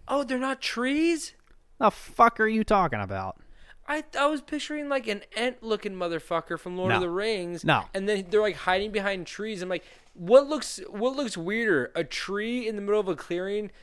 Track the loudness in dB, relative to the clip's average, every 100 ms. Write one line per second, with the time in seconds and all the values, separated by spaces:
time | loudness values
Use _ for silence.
0 | -4 -2 0 -2 -2 -4 -4 -2 0 2
1 | 2 0 -4 -14 _ -20 _ 2 2 2
2 | -6 4 4 6 0 2 4 4 4 0
3 | -4 -4 -6 -10 -18 -20 -20 -16 -6 -6
4 | -4 0 0 0 -4 -6 -4 -6 -2 -2
5 | -2 -6 -6 -4 -4 -4 -4 -4 -4 -4
6 | -4 -4 -2 -4 -2 -8 -6 -2 2 2
7 | 2 -2 -2 -2 -4 -4 2 2 2 -4
8 | 0 -2 2 2 2 0 0 0 0 -2
9 | -2 -4 -8 -8 -6 -6 -4 -6 -8 -20
10 | -20 -8 8 8 8 -2 -4 -10 -10 -2
11 | -2 0 -4 -4 -2 0 4 2 2 -2
12 | -4 -6 -4 -4 -2 -2 -4 -4 0 0
13 | 0 -4 -4 -6 -4 -4 -6 -12